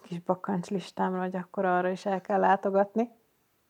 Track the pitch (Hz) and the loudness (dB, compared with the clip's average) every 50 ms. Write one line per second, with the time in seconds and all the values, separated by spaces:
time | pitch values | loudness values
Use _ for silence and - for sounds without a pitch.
0 | - - 175 170 - - 180 180 - - 202 180 175 - 208 180 - - - - | -14 -10 -10 -8 -2 -2 -4 -2 -2 -4 -4 -4 -4 -4 -6 -6 -6 -8 -4 -4
1 | 190 185 185 185 185 185 185 185 175 - - 202 196 185 180 175 180 180 185 180 | -2 -2 -2 -4 -4 -4 -6 -8 -10 -8 -4 -2 0 2 2 2 2 0 -2 -4
2 | - 208 190 185 185 - 208 190 185 185 190 190 - 202 196 196 202 202 - 220 | -4 -4 -4 -4 -2 0 2 4 6 4 4 4 2 2 2 2 2 2 2 -2
3 | 240 233 - _ _ _ _ _ _ _ _ _ _ | -2 -2 -4 _ _ _ _ _ _ _ _ _ _